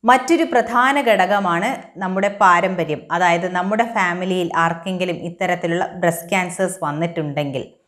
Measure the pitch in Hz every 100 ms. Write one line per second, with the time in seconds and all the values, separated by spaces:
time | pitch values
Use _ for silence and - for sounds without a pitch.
0 | 226 254 254 330 320 247 226 240 254 285
1 | 240 202 185 202 190 170 214 269 - -
2 | 185 185 202 202 196 175 185 180 156 147
3 | - 170 180 170 185 180 190 214 233 226
4 | 185 175 185 185 170 - 165 170 190 185
5 | 175 165 175 175 180 175 170 175 170 185
6 | 175 170 - 196 180 175 185 185 151 147
7 | 170 170 151 143 143 131 - _